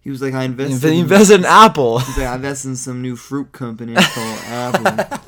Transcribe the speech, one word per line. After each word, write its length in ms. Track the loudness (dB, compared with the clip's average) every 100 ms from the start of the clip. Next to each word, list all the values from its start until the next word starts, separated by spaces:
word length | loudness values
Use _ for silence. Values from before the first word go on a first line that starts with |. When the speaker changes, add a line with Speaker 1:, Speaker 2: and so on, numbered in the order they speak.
Speaker 1:
he 80 | -10
was 120 | -8
like, 120 | -6
"I 60 | -4
Speaker 2:
He 60 |
Speaker 1:
invested 420 | -6 -6 -4 -2 0
Speaker 2:
inv-, 40 |
he 60 | 0
Speaker 1:
in," 40 |
Speaker 2:
invested 360 | 4 6 8 6
in 40 |
Apple. 540 | 6 6 6 4 0 0
Speaker 1:
he's 180 | -2 -4
like, 100 | -4
"I 80 |
invested 340 | -4 -6 -8 -10
in 60 | -10
some 240 | -10 -8
new 140 | -8 -10
fruit 340 | -10 -10 -10
company 440 | -12 -12 -12 -4
called 440 | -2 -2 -4 -10 -12
Speaker 2:
<laughs> 20 | -12
Speaker 1:
Apple." 720 | -8 -6 -2 -2 -4 -8 -10